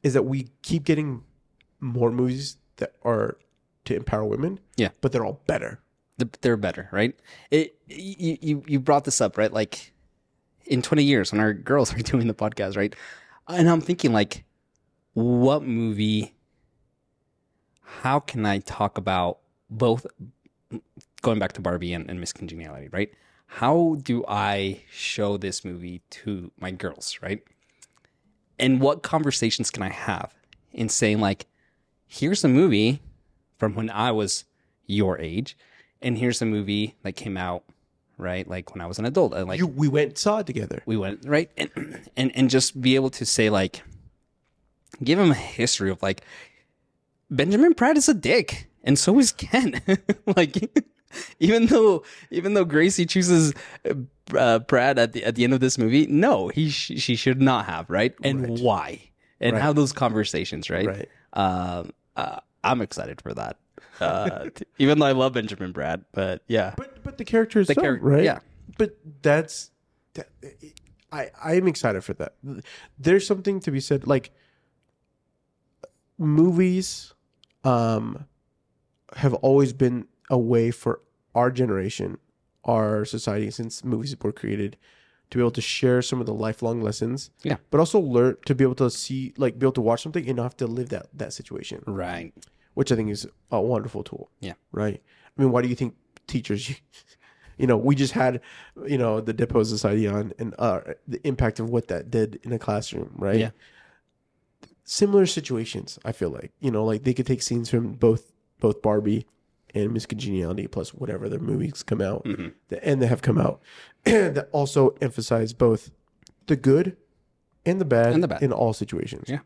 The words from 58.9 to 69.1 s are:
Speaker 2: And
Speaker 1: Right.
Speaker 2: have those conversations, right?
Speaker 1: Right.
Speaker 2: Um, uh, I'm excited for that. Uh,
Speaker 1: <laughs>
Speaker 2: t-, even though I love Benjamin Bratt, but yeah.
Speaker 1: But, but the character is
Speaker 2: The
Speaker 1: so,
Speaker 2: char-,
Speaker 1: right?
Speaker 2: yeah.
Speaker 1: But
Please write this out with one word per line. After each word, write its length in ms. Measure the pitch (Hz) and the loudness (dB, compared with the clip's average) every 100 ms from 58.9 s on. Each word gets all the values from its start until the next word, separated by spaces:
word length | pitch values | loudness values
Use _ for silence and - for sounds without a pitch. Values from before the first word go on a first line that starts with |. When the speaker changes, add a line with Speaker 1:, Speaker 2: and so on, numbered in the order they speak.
| - _ _ _ _ | -12 _ _ _ _
Speaker 2:
And 120 | 120 | 0
Speaker 1:
Right. 80 | 110 | 2
Speaker 2:
have 140 | 147 147 | 2 2
those 160 | 139 | 2
conversations, 800 | - 123 110 107 78 90 78 - | 0 0 0 -2 -4 -4 -8 -6
right? 160 | 85 95 | -2 -2
Speaker 1:
Right. 220 | 98 - _ _ | -4 -12 _ _
Speaker 2:
Um, 580 | - 95 92 90 87 85 - _ - | -2 0 0 -4 -6 -10 -16 _ -8
uh, 240 | - - _ _ | -8 -8 _ _
I'm 160 | - 127 | -2 0
excited 400 | 98 - 55 - | -2 -6 -10 -12
for 120 | - | -10
that. 240 | - 55 - _ - _ - | -10 -10 -12 _ -20 _ -6
Uh, 480 | - 90 98 92 67 | -2 -2 -4 -6 -12
Speaker 1:
<laughs> 40 | |
Speaker 2:
t-, 100 | - - - | -14 -20 2
even 200 | 139 147 | 4 4
though 80 | 143 | 4
I 60 | |
love 220 | 131 131 | 4 2
Benjamin 380 | 123 107 98 92 | 0 -6 -8 -8
Bratt, 300 | 87 73 85 _ | -6 -4 -6 _
but 300 | - 95 92 _ | -4 -4 -6 _
yeah. 260 | 113 95 - | -2 -2 -6
Speaker 1:
But, 280 | 269 - | -14 -14
but 140 | - - | -16 -12
the 60 | |
character 360 | 220 226 226 220 | 0 0 2 2
is 80 | 190 | 2
Speaker 2:
The 60 | |
Speaker 1:
so, 80 | 190 | 2
Speaker 2:
char-, 160 | 156 123 | 2 2
Speaker 1:
right? 240 | 139 143 | 4 4
Speaker 2:
yeah. 160 | 185 - _ - - - | 4 0 _ -20 -20 -2
Speaker 1:
But 200 | 214 - 156 | -2 -2 -20